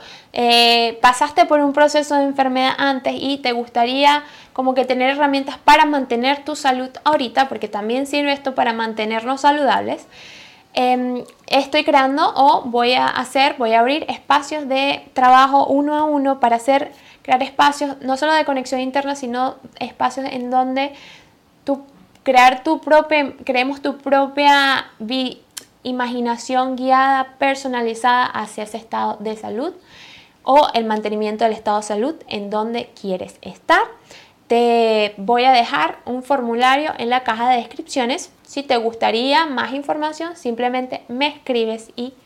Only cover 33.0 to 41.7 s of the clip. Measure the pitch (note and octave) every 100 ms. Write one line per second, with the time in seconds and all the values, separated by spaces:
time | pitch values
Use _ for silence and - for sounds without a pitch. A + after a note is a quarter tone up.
33 | G3 F3+ G3 - F#3+ - - F4 A4 -
34 | _ - - _ _ A#3 A#3+ A#3 A3+ A3
35 | G#3 G#3 G3 A#3+ C4 B3+ A#3 C#4+ D#4+ -
36 | - B3 B3+ C#4 A#3+ A#3 B3+ C#4 D#4 -
37 | A#3 B3+ - A3 B3 B3 A3+ - D#4+ C#4
38 | A#3+ E4+ - _ - C#4+ C#4 A#3+ A3+ A3+
39 | G#3+ A3 C4 D4 D#4+ B3 A3+ C4+ C#4+ D4+
40 | D4+ D#4 E4 E4+ A#3+ A#3 B3 B3+ B3+ C4
41 | - B3 D4 C#4+ - A#3+ A3+